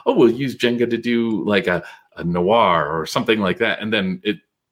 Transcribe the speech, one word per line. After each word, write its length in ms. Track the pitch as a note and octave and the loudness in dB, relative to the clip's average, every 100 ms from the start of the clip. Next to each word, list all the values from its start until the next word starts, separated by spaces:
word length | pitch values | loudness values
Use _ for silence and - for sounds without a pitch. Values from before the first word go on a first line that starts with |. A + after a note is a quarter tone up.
| - | -2
"Oh, 80 | |
we'll 180 | B3 B2 | 4 4
use 260 | A#2+ C#3 A#2 | 4 -6 -2
Jenga 320 | A#2+ A#2+ A#2 | -2 0 -2
to 80 | A#2 | -2
do, 460 | A#2 A#2 A2+ G#2+ E2+ | -2 0 0 -2 0
like, 220 | G2+ F#2 | 0 0
a, 160 | F2 - - _ - | -2 -4 -20 _ -8
a 60 | E2 | -4
noir 640 | F2 F2+ A#2 G#2 E2+ D2 | 0 2 4 4 2 0
or 140 | D#2+ D#2 | -4 -4
something 340 | C#3 A#2+ G#2+ | -4 0 0
like 180 | G2 F2+ | 0 0
that." 200 | A2+ - | -2 -2
And 120 | G#2+ | -2
then 260 | G#2+ F#2+ F#2 | -2 -2 -4
it, 140 | G#2+ G2 _ _ _ | -4 -6 _ _ _